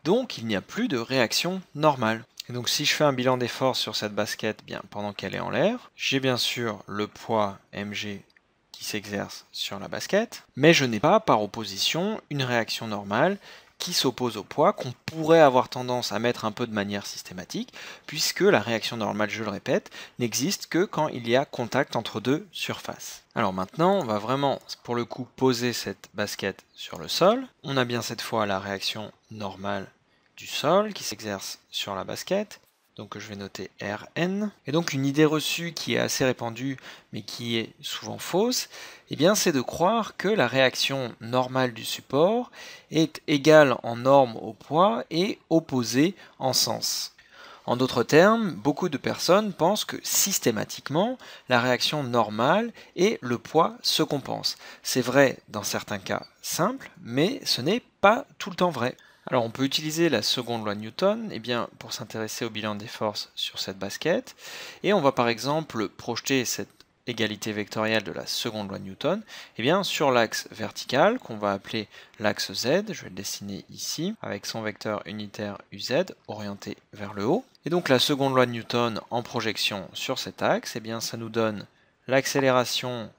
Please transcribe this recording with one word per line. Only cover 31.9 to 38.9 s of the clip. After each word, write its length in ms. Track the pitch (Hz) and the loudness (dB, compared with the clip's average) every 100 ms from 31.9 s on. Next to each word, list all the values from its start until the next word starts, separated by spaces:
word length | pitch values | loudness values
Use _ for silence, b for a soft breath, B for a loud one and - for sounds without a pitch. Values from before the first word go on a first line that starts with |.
la 100 | 95 | -6
basket, 560 | 95 - - 190 214 - _ _ _ - | -6 -8 -2 -2 -4 -12 _ _ _ -18
donc 200 | 104 104 | -14 -12
je 120 | 107 | -12
vais 80 | 101 | -10
noter 340 | 98 - 95 - | -10 -10 -12 -8
R 240 | 104 104 - | -6 -6 -8
N. 360 | - 175 196 214 - - | -4 -2 -2 -4 -6 -2
Et 60 | |
donc 200 | 151 170 | 0 0
une 140 | 139 139 | 0 0
idée 180 | 143 | 4
reçue 480 | 156 151 - - 170 | 4 4 -2 -4 -6
qui 220 | 160 - | -8 -2
est 60 | 120 | 0
assez 220 | 117 - 131 | 0 2 0
répandue, 500 | 120 117 113 135 131 B B B | 0 -6 -6 -6 -6 B B B
mais 80 | - | -14
qui 340 | - - 117 117 | -12 -8 -2 -2
est 160 | 110 - | -2 -10
souvent 380 | - - 110 113 | -10 -8 -8 -10
fausse, 500 | - 175 233 254 - B B | -2 2 2 0 -4 B B